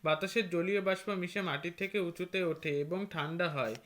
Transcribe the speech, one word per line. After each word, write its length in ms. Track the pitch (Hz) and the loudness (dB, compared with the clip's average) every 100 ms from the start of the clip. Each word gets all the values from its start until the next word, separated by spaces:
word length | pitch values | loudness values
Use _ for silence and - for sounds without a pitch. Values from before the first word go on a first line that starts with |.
বাতাসের 460 | 156 156 190 233 185 | 2 2 2 0 2
জলীয় 320 | 170 180 202 | 2 2 2
বাষ্প 280 | 190 185 - | 2 0 0
মিশে 320 | 190 175 202 | -2 -2 -2
মাটি 300 | 180 143 170 | -2 -2 -4
থেকে 280 | 170 196 208 | -4 -2 0
উঁচুতে 440 | 175 165 180 190 | 0 -2 -2 0
ওঠে 360 | 175 156 156 143 | 0 0 0 0
এবং 260 | 147 185 202 | 0 -2 -2
ঠান্ডা 400 | 165 147 170 175 | -2 -2 0 0
হয়। 260 | 143 113 113 | 0 -2 -2